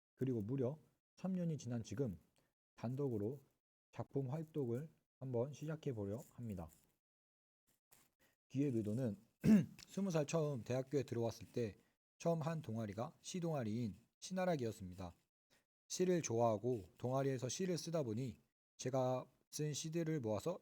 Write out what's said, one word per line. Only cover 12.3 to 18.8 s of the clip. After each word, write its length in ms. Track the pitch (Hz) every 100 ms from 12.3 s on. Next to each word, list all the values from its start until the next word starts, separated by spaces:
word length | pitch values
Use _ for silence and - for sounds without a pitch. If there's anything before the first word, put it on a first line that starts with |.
| 165
한 200 | 156 165
동아리가 520 | 120 110 107 98 143 -
시 180 | - 185
동아리인 560 | 165 147 110 110 117 87 - _
신하락이었습니다. 920 | - 185 180 156 117 104 92 90 87 - _ _ _ _ _ _ -
시를 360 | - 185 175
좋아하고 640 | - 113 117 107 120 120 85 -
동아리에서 520 | 120 131 139 131 123
시를 280 | - 185 160
쓰다 240 | - 165
보니 340 | 123 107 131 - _ _ _
제가 460 | -